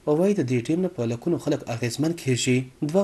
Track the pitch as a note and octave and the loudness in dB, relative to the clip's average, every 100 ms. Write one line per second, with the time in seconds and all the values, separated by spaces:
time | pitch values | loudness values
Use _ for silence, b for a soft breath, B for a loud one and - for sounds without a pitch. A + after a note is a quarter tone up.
0 | - D3+ F#3+ G3+ B2+ B2+ A#2 E3 F3+ - | 0 2 2 2 0 0 0 0 -2 -2
1 | A#2 A#2 F3 D3+ - B2+ - A#2 A#2+ - | -4 -2 -2 -2 0 -2 -4 -4 -4 -2
2 | D#3+ E3+ C3 A#2+ - B2+ B2+ - D3 F3+ | -2 -2 -2 0 2 0 0 -6 0 2